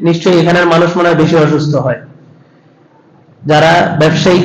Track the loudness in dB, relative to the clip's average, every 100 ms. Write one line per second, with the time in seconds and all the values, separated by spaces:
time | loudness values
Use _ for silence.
0 | -4 -2 0 0 2 0 2 2 0 0
1 | 0 0 0 2 0 0 -2 -2 -4 -6
2 | -10 -20 -20 -20 _ _ _ _ _ _
3 | _ _ _ _ -2 0 2 0 0 0
4 | 0 0 0 0